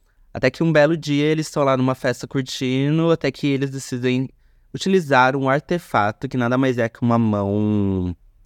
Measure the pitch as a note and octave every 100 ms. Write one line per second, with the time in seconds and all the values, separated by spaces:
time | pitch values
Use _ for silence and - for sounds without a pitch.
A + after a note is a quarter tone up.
0 | _ _ _ - B2+ - E3 D3+ D3 E3
1 | D3 C#3+ D3+ D#3 D3+ D3+ C#3 C3 B2+ B2+
2 | C3 A#2+ B2+ C#3 C3 - B2+ C3 C#3+ D#3+
3 | E3 E3 C#3 - C#3+ C3+ C#3 C3+ - B2
4 | B2+ B2+ C3+ _ _ _ _ - F#3+ F#3+
5 | C#3+ B2+ B2+ C3+ C3+ C#3+ - F3 - A2
6 | G#2 - C3 B2+ A#2+ B2+ C3+ A#2+ A#2 -
7 | A#2+ A#2 A2+ G#2 G2+ G#2 G#2+ G#2 G2 F#2
8 | F2+ F2 _ _